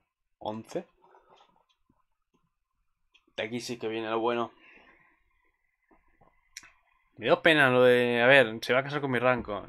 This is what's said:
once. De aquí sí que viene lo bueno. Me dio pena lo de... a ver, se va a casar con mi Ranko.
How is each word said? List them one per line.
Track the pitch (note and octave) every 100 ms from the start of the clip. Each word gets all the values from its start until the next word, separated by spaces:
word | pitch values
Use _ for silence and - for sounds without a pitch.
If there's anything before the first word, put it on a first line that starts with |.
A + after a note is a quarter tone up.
| _ _ _ _
once. | - A2 - - - _ _ _ _ _ _ _ _ _ _ _ _ _ _ _ _ _ _ _ _ _ _ _ _ -
De |
aquí | A2 A#2+
sí | A#2 A#2+
que | A2
viene | A2+ A2
lo | A2+
bueno. | A#2 A#2+ A#2 _ _ - _ _ _ _ _ _ _ _ _ _ _ _ _ _ _ _ _ - - _ _ _ _ -
Me | A2+
dio | -
pena | E3+ D#3 C3
lo | B2
de... | B2 B2 A#2+ A#2+
a | B2
ver, | C#3 A2+ A2+
se | -
va | B2
a |
casar | C#3 D3
con | C#3+
mi | A#2+
Ranko. | B2+ A#2+ G#2 G2